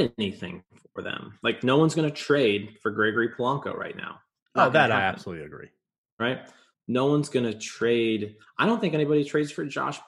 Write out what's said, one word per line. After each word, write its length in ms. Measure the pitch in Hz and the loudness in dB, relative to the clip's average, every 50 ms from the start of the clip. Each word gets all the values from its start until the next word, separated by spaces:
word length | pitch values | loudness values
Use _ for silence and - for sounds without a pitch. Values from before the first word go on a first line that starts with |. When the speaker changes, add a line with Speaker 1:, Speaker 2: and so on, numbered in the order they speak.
| 165 120 - - | 2 2 0 -4
Speaker 1:
anything 460 | 107 98 92 - 95 90 90 87 - _ _ - _ - _ | -6 -6 -4 -8 -12 -12 -12 -14 -16 _ _ -20 _ -16 _
for 100 | - 92 | -12 -10
them. 360 | - - - - - - - - | -8 -10 -10 -12 -16 -18 -4 -2
Like, 200 | 117 113 - - | -2 -2 0 2
no 140 | 123 131 147 | 4 6 6
one's 160 | 160 160 156 | 6 4 4
gonna 160 | 160 156 151 | 2 0 -2
trade 680 | 147 - - - 147 143 135 110 101 101 101 107 - _ _ | -2 -6 0 2 2 4 4 4 2 2 -2 -6 -14 _ _
for 80 | 113 | -4
Gregory 380 | 104 110 107 110 104 117 117 117 | 0 2 0 2 2 0 -2 -2
Polanco 420 | - - 120 123 139 143 - 98 95 | -2 -2 -2 -2 -2 -2 -4 -6 -8
right 200 | - - 85 - | -6 -8 -10 -10
now. 220 | - 90 - - - _ _ _ _ _ _ _ | -12 -12 -14 -14 -16 _ _ _ _ _ _ _
Speaker 2:
Oh, 60 | - 180 | 2 2
Speaker 1:
Not 100 | 127 127 | 6 6
gonna 160 | 156 143 117 | 6 6 6
Speaker 2:
that 20 | |
I 100 | 110 101 | 4 2
Speaker 1:
happen. 140 | 98 95 90 | 2 0 -2
Speaker 2:
absolutely 320 | - - 98 87 80 76 | -4 -8 -10 -10 -10 -12
agree. 220 | 76 71 67 - - _ _ _ _ _ _ _ _ _ _ | -14 -16 -18 -18 -20 _ _ _ _ _ _ _ _ _ _
Speaker 1:
Right? 220 | 113 120 131 127 - - - _ _ _ _ _ _ - | -2 -2 -2 -4 -8 -16 -20 _ _ _ _ _ _ -2
No 180 | 117 127 131 | 0 2 2
one's 220 | 143 147 147 143 - | 4 4 2 0 0
gonna 260 | - 131 120 117 104 | 0 0 0 0 -2
trade. 760 | 107 - - - - 117 117 120 120 117 113 110 107 104 104 - - - - _ - | -6 -10 -12 -6 -2 0 2 2 4 2 2 0 -2 -4 -6 -10 -18 -20 -18 _ 0
I 80 | 139 | 2
don't 140 | 202 233 226 | 2 2 2
think 140 | - 175 156 | 0 0 0
anybody 300 | 156 151 143 151 151 143 | 0 2 2 2 2 0
trades 280 | 147 - 151 151 147 - | 2 0 -2 -2 -2 -4
for 120 | - 156 | -8 -8
Josh 360 | 143 - 147 135 135 147 - - | -6 -6 -6 -6 -6 -6 -8 -8